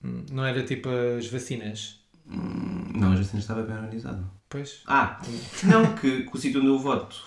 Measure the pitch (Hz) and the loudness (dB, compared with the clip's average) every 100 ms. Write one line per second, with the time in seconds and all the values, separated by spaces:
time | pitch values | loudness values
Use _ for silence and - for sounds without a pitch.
0 | 127 120 143 131 131 127 127 127 135 123 | -8 -8 -6 -4 -2 -2 -2 -4 -2 0
1 | 120 120 113 123 - 120 107 107 - - | 0 0 -4 -6 -6 -6 -6 -8 -12 -16
2 | _ _ - - - - - - - 101 | _ _ -12 -8 -6 -4 -4 -6 -6 2
3 | 95 92 98 104 110 110 110 110 110 113 | 4 6 4 -2 -4 -4 -4 -6 -8 -8
4 | - 92 92 - _ 139 143 - - 135 | -8 -8 -10 -12 _ -10 -10 -14 0 2
5 | - - 123 117 - - 190 220 226 - | 2 -2 -10 -10 -10 0 6 8 6 4
6 | 135 131 123 123 131 135 135 135 139 120 | 0 0 -4 -4 0 4 6 4 2 -2
7 | - - | -2 -14